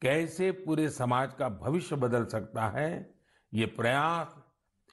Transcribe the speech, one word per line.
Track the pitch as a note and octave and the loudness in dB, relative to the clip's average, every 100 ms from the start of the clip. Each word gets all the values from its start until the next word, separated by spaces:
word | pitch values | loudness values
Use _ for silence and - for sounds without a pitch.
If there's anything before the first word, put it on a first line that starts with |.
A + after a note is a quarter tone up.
कैसे | B2 D3+ E3 - F#3 | 0 2 0 0 0
पूरे | F#3 - D#3 D#3 | 0 0 2 2
समाज | - B2 B2 C3+ | 0 2 2 0
का | - C3 | -2 -4
भविष्य | G2 A#2 E3 F3 D3 | -2 -2 -2 -2 0
बदल | B2 A#2+ A2+ | 2 2 0
सकता | A2 F#2+ A#2 A2 | -4 -4 -2 -2
है, | A2 D#3 F3 - - _ _ _ | 0 -2 -4 -10 -18 _ _ _
ये | G#2 A2 | 0 0
प्रयास, | - A#2 C3+ D#3 E3+ D#3 - - _ _ _ _ | 0 2 2 2 0 -4 -12 -20 _ _ _ _